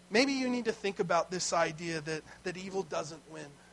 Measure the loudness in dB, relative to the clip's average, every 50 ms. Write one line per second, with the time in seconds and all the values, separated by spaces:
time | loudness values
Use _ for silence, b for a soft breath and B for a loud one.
0 | -4 4 6 6 6 6 4 2 0 0 0 0 0 0 -2 -2 -2 -2 0 0
1 | 2 4 4 2 2 2 -2 -4 0 2 2 4 4 2 0 -4 -4 -4 -4 -4
2 | -4 -4 -6 -6 -6 B B B B -8 -6 -6 -6 -4 -4 -4 -2 -2 -2 -2
3 | -2 -4 -8 -12 -14 -14 -12 -12 -12 -12 -16 -20 B B